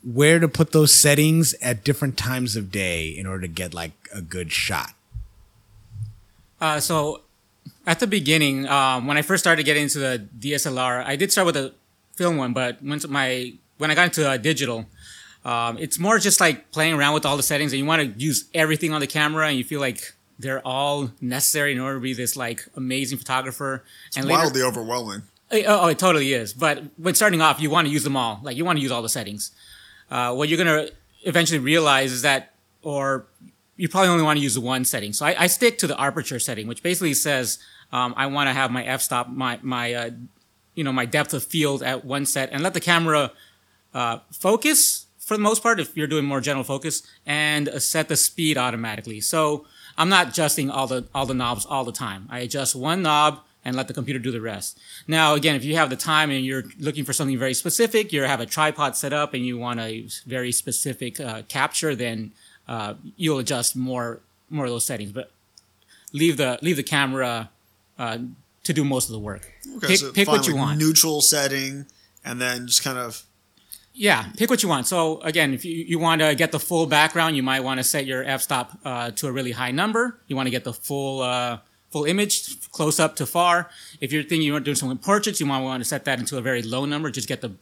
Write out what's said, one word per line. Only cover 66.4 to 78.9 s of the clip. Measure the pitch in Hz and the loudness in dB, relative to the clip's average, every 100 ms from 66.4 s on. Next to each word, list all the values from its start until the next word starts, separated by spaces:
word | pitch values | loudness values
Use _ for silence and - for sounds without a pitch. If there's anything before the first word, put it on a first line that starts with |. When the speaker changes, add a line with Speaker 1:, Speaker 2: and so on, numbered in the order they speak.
| 135 123 | 0 0
Speaker 2:
leave | 160 143 | -2 -2
the | |
camera, | 135 151 135 131 123 117 110 _ _ _ _ - | 0 0 0 0 -2 -4 -8 _ _ _ _ -8
uh, | 120 113 123 - _ _ | -6 -6 -8 -14 _ _
to | - | -4
do | 156 143 | 0 0
most | 131 120 | 0 -2
of | |
the | 110 | -6
work. | 104 95 - - - - | -8 -10 -14 -20 -16 -8
Speaker 3:
Okay, | 160 | 2
Speaker 2:
Pick, | 196 | 2
Speaker 3:
so | 135 | 2
Speaker 2:
pick | 196 196 | 2 4
what | - | 4
Speaker 3:
find, | 151 | 2
Speaker 2:
you | |
Speaker 3:
like, | 143 | 0
Speaker 2:
want. | 139 147 | 0 2
Speaker 3:
neutral | 156 156 160 151 | 4 6 4 4
setting, | - 151 139 135 135 139 139 _ _ _ | 4 4 2 0 -4 -8 -14 _ _ _
and | 135 123 | -10 -4
then | 123 123 123 | -4 -4 0
just | 117 | 0
kind | 139 127 | 0 -4
of | 120 110 - _ _ _ _ - _ | -8 -10 -18 _ _ _ _ -20 _
Speaker 2:
Yeah, | 262 208 135 107 - | -2 2 2 0 -2
pick | 226 | 2
what | 247 | 2
you | 190 | 2
want. | 143 120 | 0 0
So | 180 160 160 | 0 0 0
again, | 160 156 147 | -2 2 2
if | 131 175 | 0 -6
you, | 165 | -8
you | 165 170 | -4 0
wanna | 165 160 156 | 2 4 4
get | 139 160 | 4 2
the | 151 | 0
full | - 170 160 | -2 0 2
background, | 151 156 170 165 147 | 4 4 4 0 0
you | |
might | 131 131 | 0 0
wanna | 131 131 | -2 -2
set | 127 151 135 | 0 -2 -2
your | 131 | -4
f-stop, | 131 135 - 135 120 - | -2 -4 -2 -2 -4 -10
uh, | 143 | -8